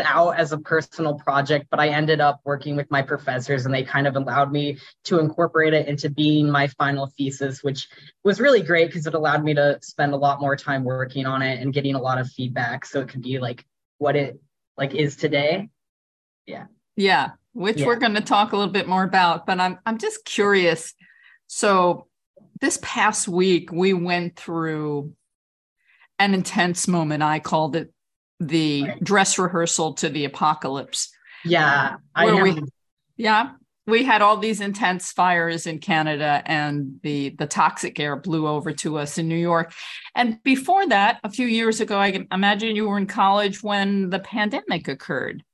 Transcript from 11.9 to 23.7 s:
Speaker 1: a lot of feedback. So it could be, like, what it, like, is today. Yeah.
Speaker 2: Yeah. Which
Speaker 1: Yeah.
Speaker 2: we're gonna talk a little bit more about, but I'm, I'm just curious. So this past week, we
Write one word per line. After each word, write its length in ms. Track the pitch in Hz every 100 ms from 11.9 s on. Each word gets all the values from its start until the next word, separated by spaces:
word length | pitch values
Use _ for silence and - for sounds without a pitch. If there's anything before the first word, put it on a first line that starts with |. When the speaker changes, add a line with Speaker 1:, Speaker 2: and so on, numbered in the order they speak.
| 135
Speaker 1:
a 60 |
lot 160 | 127 127
of 120 | 127
feedback. 560 | - 123 123 117 135 -
So 160 | 139
it 80 | 127
could 120 | 131
be, 160 | 123 131
like, 260 | 123 123 - _ _ -
what 180 | 143 143
it, 240 | 123 - _ _ _ -
like, 180 | 143 160
is 220 | 147 -
today. 500 | 151 143 147 190 220 _ _ _ _ _ _ _ -
Yeah. 220 | - - _ _ -
Speaker 2:
Yeah. 360 | 190 165 131 - _
Which 280 | 240 190 -
Speaker 1:
Yeah. 80 | -
Speaker 2:
we're 100 | 233
gonna 240 | 240 208
talk 320 | 220 208 214
a 20 | 202
little 160 | 196
bit 160 | 190 165
more 160 | 185
about, 420 | 185 190 175 165 -
but 140 | 185
I'm, 180 | 185 175 226
I'm 120 | 220
just 260 | 427 -
curious. 680 | - - 202 196 175 160 - - _ _ _ _ -
So 600 | - 214 185 175 170 - _ _ _ _ -
this 180 | 277 -
past 460 | - 233 208 214 -
week, 420 | 175 190 170
we 220 | 170